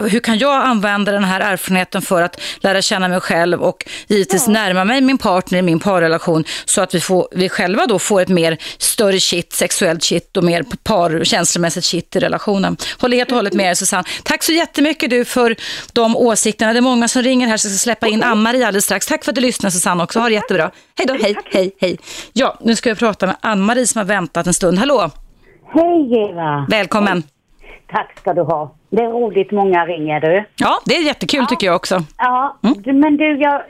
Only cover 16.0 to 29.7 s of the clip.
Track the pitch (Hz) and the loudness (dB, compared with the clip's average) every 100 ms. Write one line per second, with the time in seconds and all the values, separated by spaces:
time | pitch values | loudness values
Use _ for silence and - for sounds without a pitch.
16 | 226 226 247 208 220 - 220 233 254 247 | 2 2 2 2 0 0 0 2 2 2
17 | 233 262 247 254 247 214 214 190 240 220 | 0 0 2 2 2 0 -2 -2 -2 0
18 | 226 220 240 214 226 254 233 196 - 196 | 0 0 2 2 2 2 2 0 0 -2
19 | - 311 - 240 254 233 196 175 202 175 | -2 -4 -2 0 0 0 -4 -2 -2 0
20 | 170 226 233 214 - 185 165 - _ - | -2 0 0 0 0 -2 -2 -4 _ -4
21 | 254 262 214 208 - - 185 - 185 175 | -2 0 0 -2 -2 0 0 0 -4 -4
22 | - - - - 247 - 226 233 247 208 | -10 -16 -8 0 0 0 0 0 0 0
23 | 233 196 185 190 - 208 196 240 247 226 | 0 0 -2 -2 -2 0 2 2 0 -2
24 | 190 202 170 165 170 175 185 180 269 262 | -2 -2 -2 -4 -2 0 2 2 2 2
25 | 170 - - _ _ _ - 302 339 339 | 0 -6 -20 _ _ _ -2 2 4 2
26 | 269 233 208 170 160 147 135 214 190 214 | 2 0 0 -2 -2 -2 0 0 0 0
27 | 202 175 151 _ _ _ - - - 208 | 0 0 -4 _ _ _ -20 -20 -8 -6
28 | - - - 175 156 156 151 _ - 196 | -6 -8 -4 -2 0 -2 -4 _ -6 -2
29 | 233 233 240 185 190 202 196 | -2 -2 -2 -2 -2 0 2